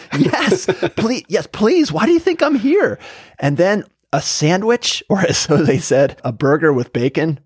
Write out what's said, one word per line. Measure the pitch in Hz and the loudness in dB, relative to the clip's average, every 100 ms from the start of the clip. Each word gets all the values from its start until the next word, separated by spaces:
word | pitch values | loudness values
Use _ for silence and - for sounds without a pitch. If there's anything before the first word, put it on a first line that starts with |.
| - 143 | -8 0
Yes. | - 311 277 180 - | 0 2 0 0 -2
<laughs> | 180 175 - | -2 -4 -2
Please. | 220 254 - | -2 -2 -4
Yes, | 175 - | -6 -6
please. | - 220 359 285 | -2 2 2 0
Why | 147 330 | 0 2
do | |
you | 339 | 2
think | 381 330 | 0 0
I'm | 302 269 | 0 0
here? | 254 381 156 101 - - - - | 2 2 0 -4 -14 -20 -20 -4
And | 143 143 | -2 2
then | 185 208 - _ - | 2 0 -6 _ -6
a | 147 | -4
sandwich, | - - 151 190 220 233 - - - | -4 -2 0 0 0 -2 -2 -6 -2
or | 196 | 0
as | 185 - - | 0 -2 0
<laughs> | |
Jose | 147 151 135 | 2 2 0
said, | - 131 139 - | 0 2 2 -2
a | 127 | -8
burger | 107 151 175 160 | -2 0 2 2
with | 131 120 | 0 -2
bacon. | 117 127 - 160 143 | -2 -2 0 -2 -4